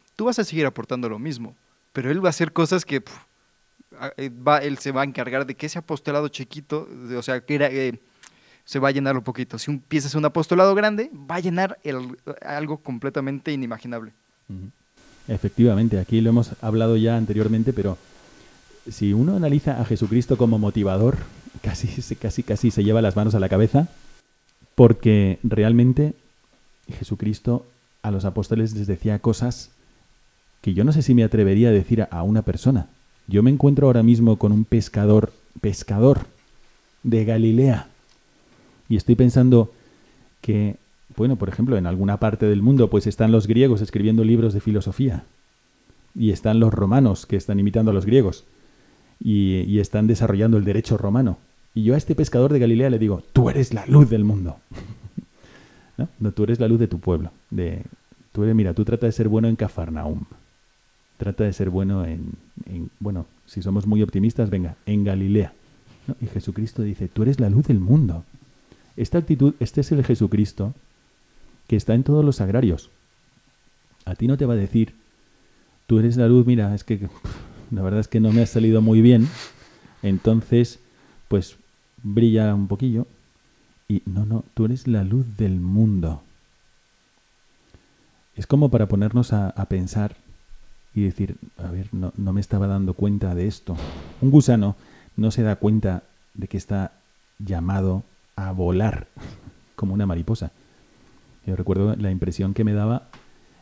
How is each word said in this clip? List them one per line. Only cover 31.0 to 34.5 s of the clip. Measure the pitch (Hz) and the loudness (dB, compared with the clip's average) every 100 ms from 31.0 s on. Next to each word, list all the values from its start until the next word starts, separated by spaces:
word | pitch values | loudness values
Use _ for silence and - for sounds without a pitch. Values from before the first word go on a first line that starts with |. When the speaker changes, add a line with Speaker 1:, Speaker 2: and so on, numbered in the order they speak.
Speaker 2:
si | 131 | 4
me | 123 | 4
atrevería | 110 110 98 98 117 | 4 4 4 4 4
a | |
decir | 104 - 113 | 4 2 -2
a, | 101 | -2
a | 85 | -4
una | 92 110 | 0 0
persona. | - 85 127 123 - _ _ _ - | -2 -2 0 0 -2 _ _ _ -2
Yo | 98 | 2
me | 120 | 4
encuentro | 139 143 139 139 | 4 4 4 4
ahora | 120 | 4
mismo | 113 117 117 107 | 4 6 4 4
con | 104 | 2